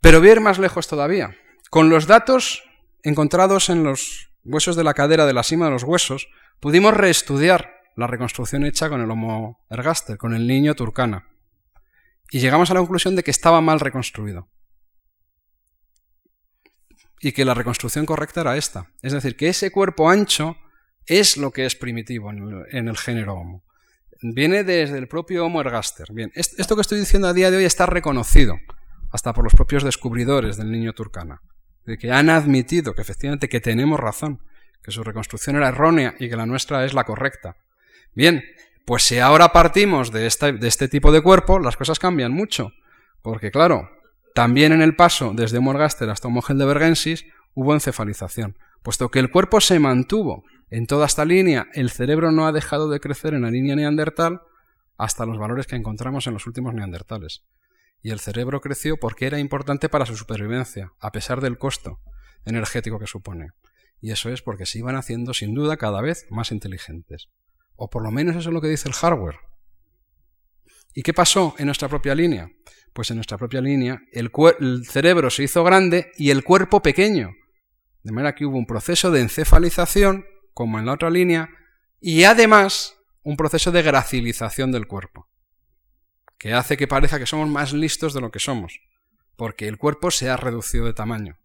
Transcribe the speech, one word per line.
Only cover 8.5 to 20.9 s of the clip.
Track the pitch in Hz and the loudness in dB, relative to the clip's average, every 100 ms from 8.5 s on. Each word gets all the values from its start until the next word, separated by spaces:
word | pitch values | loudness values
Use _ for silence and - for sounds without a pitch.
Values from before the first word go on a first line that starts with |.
| 143 | -2
hecha | 143 - 156 | -2 -2 -4
con | 143 | -4
el | 117 | -4
Homo | 110 113 110 110 117 _ | -4 -4 -6 -8 -14 _
ergaster, | 113 127 160 - 107 | -8 -4 -4 -6 -8
con | 117 | -6
el | 117 117 | -4 0
niño | 135 147 | 2 0
turcana. | 147 113 - 123 98 - _ _ _ _ _ _ _ _ _ _ | 0 -6 -4 -4 -4 -12 _ _ _ _ _ _ _ _ _ _
Y | 139 | -2
llegamos | 127 147 170 | 2 2 4
a | |
la | 185 | 2
conclusión | 175 185 185 | 0 -2 -2
de | 185 | -2
que | - | -2
estaba | - 170 165 | 0 4 4
mal | 160 156 | 4 2
reconstruido. | 139 131 120 - 107 90 - _ _ _ _ _ _ _ _ _ _ _ _ _ _ _ _ _ _ _ _ _ _ _ _ _ _ _ | 0 -4 -8 -10 -12 -12 -16 _ _ _ _ _ _ _ _ _ _ _ _ _ _ _ _ _ _ _ _ _ _ _ _ _ _ _
Y | 147 | -6
que | - | -2
la | 131 | -2
reconstrucción | 120 123 117 123 147 151 | 0 -4 -6 -6 -4 -4
correcta | 156 151 - | -4 -4 -4
era | 156 135 | -4 -4
esta. | - 101 92 _ | -6 -10 -16 _
Es | 131 | -8
decir, | 143 143 - | -4 -6 -2
que | 160 | -2
ese | 185 196 | -2 -2
cuerpo | 196 190 - 160 | 0 -2 2 2
ancho | 190 208 - 156 165 - _ _ | 4 2 -2 -4 -8 -20 _ _